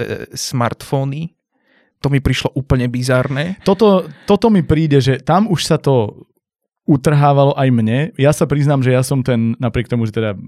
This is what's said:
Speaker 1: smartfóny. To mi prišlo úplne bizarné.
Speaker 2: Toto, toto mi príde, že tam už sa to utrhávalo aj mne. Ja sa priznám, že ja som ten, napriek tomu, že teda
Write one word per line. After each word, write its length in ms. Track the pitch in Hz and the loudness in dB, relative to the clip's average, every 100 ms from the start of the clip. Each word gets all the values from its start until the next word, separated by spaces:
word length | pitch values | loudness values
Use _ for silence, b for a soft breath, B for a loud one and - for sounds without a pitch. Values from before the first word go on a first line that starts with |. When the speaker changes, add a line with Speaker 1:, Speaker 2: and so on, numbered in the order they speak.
| 113 - - | -8 -8 -12
Speaker 1:
smartfóny. 1040 | - - 127 117 - - 139 135 143 170 _ _ _ _ _ _ _ | -12 -8 -4 -4 -6 -6 -4 -4 -8 -12 _ _ _ _ _ _ _
To 80 | 139 | -2
mi 160 | 139 | 0
prišlo 320 | 135 127 135 - | 0 -2 -4 -4
úplne 320 | 131 131 123 | -2 -2 -2
bizarné. 720 | 123 127 127 131 139 165 196 | -4 0 0 0 -4 -6 -4
Speaker 2:
Toto, 460 | - 196 214 190 151 143 | -2 2 4 2 -2 -6
toto 240 | - 202 233 | 0 2 4
mi 160 | 202 | 2
príde, 340 | 143 156 160 139 | 2 0 2 2
že 220 | 131 131 | 2 0
tam 260 | - 170 220 | 0 0 0
už 160 | 165 | -2
sa 140 | - 160 | 0 -2
to 480 | 143 131 104 - - _ _ _ _ _ - | 2 0 0 -6 -20 _ _ _ _ _ 0
utrhávalo 640 | 143 160 147 143 139 139 | 2 2 2 4 4 2
aj 160 | 143 135 | 2 0
mne. 300 | 117 110 123 156 - | 2 0 -2 -2 0
Ja 160 | 143 | 0
sa 160 | 147 147 | 2 0
priznám, 320 | 143 143 139 | 0 0 2
že 100 | 127 | 2
ja 140 | 127 | 0
som 160 | 131 139 | 0 -2
ten, 340 | 123 120 113 117 | 0 0 -2 -2
napriek 280 | 120 131 110 | -4 -4 -2
tomu, 220 | 120 113 | -2 -2
že 80 | 113 | -2
teda 160 | 110 98 | -4 -6